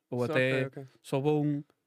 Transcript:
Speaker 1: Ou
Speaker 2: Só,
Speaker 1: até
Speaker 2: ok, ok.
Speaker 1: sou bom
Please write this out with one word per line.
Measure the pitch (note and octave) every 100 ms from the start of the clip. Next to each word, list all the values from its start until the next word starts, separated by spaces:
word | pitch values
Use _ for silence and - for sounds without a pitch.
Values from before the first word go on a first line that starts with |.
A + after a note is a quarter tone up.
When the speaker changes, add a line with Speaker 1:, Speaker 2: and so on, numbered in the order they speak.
| _
Speaker 1:
Ou | B2 A#2+
Speaker 2:
Só, |
Speaker 1:
até | C#3+ B2+ C3 C3+
Speaker 2:
ok, | C#3+
ok. | C3+ _
Speaker 1:
sou | - C#3
bom | C#3+ D3+ D3 C#3+ - _